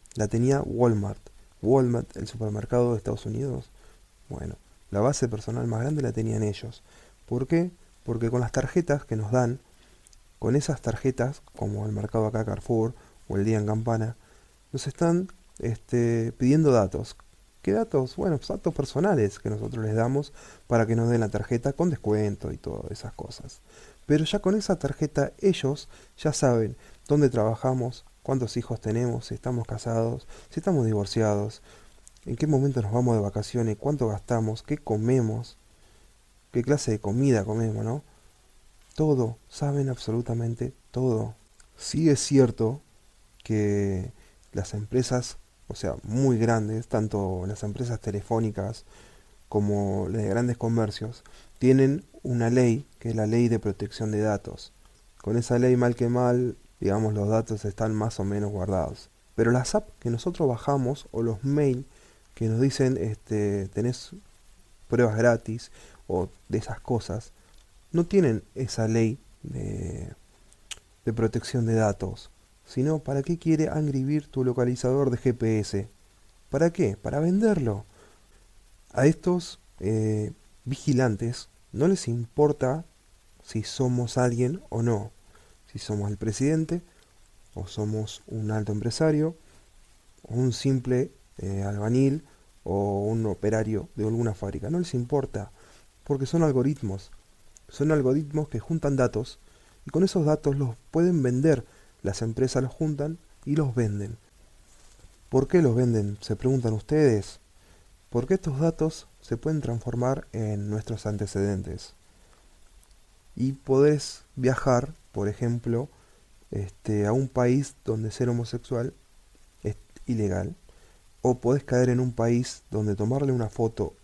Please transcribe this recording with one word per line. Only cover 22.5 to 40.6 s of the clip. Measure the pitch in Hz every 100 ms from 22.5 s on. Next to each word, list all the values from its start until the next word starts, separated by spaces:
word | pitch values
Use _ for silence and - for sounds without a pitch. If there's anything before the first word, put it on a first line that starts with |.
y | -
todas | - - -
esas | - -
cosas. | - - - - - - - - -
Pero | - 151
ya | 156 208
con | 185
esa | 208 202 185
tarjeta | 143 - 151 147 139 -
ellos | 196 - 135 147 - - - -
ya | 151
saben | - 135 117 110 127 - - -
dónde | 147 139
trabajamos, | 123 110 113 131 131 120 - - _
cuántos | - 135 117 123
hijos | - 113
tenemos, | 110 113 120 117 -
si |
estamos | 110 123 120 -
casados, | 113 117 113 113 123 - - -
si | 160
estamos | 196 151 113
divorciados, | 104 98 113 107 101 104 - - - - - - -
en | - 120
qué | 151
momento | 139 139 127
nos | 101
vamos | 120 123 113
de |
vacaciones, | 101 104 - 123 113 101
cuánto | 143 147 113
gastamos, | 101 - 117 110 110
qué | - 147
comemos, | - 107 113 131 113 110 117 - _ _ - - - _ _ _ _
qué | 123
clase | 127 143 -
de | 104
comida | 101 117 139 113
comemos, | 101 110 113 107
¿no? | 107 143 - _ - _ _ - - _ _
Todo, | - 156 135 117 117 -
saben | - 143 143 135
absolutamente | 120 - 117 120 117 117 117